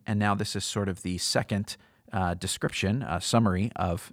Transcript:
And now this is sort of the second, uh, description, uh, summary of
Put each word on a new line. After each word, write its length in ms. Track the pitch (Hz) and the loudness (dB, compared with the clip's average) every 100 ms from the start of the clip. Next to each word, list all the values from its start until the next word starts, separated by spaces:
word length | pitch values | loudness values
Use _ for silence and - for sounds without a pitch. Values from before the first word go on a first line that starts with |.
| - | -2
And 140 | 104 | 2
now 160 | 104 101 | 2 2
this 200 | 104 101 | -2 -4
is 100 | - | -2
sort 240 | 107 98 | 0 0
of 140 | 90 | -2
the 140 | 90 90 | -4 -2
second, 580 | - 127 - 101 110 - - _ - | 0 0 0 0 -2 -8 -18 _ -6
uh, 220 | - 90 | 0 0
description, 720 | 87 92 - - - 95 120 | 0 -4 -2 -4 0 0 0
uh, 160 | 117 85 | -2 -2
summary 500 | - 160 110 92 113 - | 2 4 4 4 0 0
of 340 | 92 85 - | -2 -2 -6